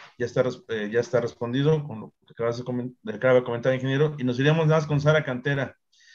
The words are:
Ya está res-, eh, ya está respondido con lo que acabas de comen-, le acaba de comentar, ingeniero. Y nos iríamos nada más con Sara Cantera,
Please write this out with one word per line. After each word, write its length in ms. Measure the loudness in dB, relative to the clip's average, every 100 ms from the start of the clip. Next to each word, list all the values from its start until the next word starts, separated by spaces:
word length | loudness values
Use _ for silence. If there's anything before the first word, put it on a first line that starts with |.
| -20 -8
Ya 60 | -2
está 180 | 0
res-, 220 | 0 -4 -8
eh, 220 | -6 -2
ya 80 | -2
está 220 | 0 -2
respondido 600 | -2 -6 -4 0 2 2 -2
con 160 | -12
lo 120 | -14 _ _
que 60 |
acabas 240 | -4 -4 -4
de 80 | -6
comen-, 280 | -6 -6 -10
le 100 | -12
acaba 220 | -2 4 4
de 100 | 2
comentar, 280 | -2 0
ingeniero. 420 | 0 0 0 0 0
Y 60 | -2
nos 120 | 2
iríamos 300 | 2 4 4
nada 120 | 2
más 60 | 2
con 140 | 2
Sara 240 | 4 2
Cantera, 540 | 0 -4 -2 -2 -4 -8 _ _ _